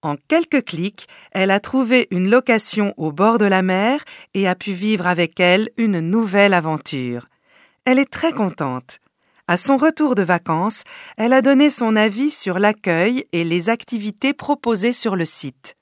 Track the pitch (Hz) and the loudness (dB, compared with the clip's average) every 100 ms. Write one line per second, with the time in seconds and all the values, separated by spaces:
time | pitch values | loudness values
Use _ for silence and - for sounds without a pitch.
0 | 156 147 _ 320 330 285 - 156 185 - | -6 -8 _ -2 0 -2 -2 -6 -6 -8
1 | - - - 196 190 196 - 262 240 254 | -20 -20 -10 -4 0 0 0 -2 2 2
2 | - 180 185 240 254 226 214 214 202 - | 2 -2 2 2 2 0 0 -2 -2 -2
3 | 156 147 208 226 208 190 185 185 214 285 | -8 0 2 4 2 2 0 0 0 -2
4 | - - - 190 190 180 - 180 208 214 | -6 -20 -10 -4 -2 -2 -6 -4 -2 0
5 | 180 175 170 - 180 185 180 - 226 185 | 0 0 -2 2 2 2 0 -2 -2 0
6 | 165 208 220 196 202 185 160 156 - 139 | 0 -2 0 2 4 4 0 -6 -6 -6
7 | 127 120 - _ _ _ _ _ - 254 | -6 -8 -12 _ _ _ _ _ 0 2
8 | 277 - 320 269 202 156 143 127 127 - | 2 -2 -4 -2 -4 -2 -6 -6 -10 -18
9 | _ _ _ _ - 180 - 277 302 320 | _ _ _ _ -2 0 2 4 2 0
10 | 302 233 180 175 175 160 196 - - - | -2 0 0 0 0 -2 0 -2 -6 -14
11 | - - 226 262 254 269 294 - 226 214 | -20 -4 2 4 4 4 4 2 0 2
12 | 214 202 285 - - 180 202 208 - 165 | 2 0 -2 -2 -2 0 0 0 -2 0
13 | 190 254 - 170 170 170 175 233 - 233 | 0 -2 -4 -4 -2 -2 -2 -4 -4 -8
14 | 208 208 269 277 - 285 - 220 220 240 | -8 -4 -4 -4 -4 -4 -2 0 0 0
15 | - 185 160 - 143 - - - | -2 -2 -2 -4 -8 -12 -18 -18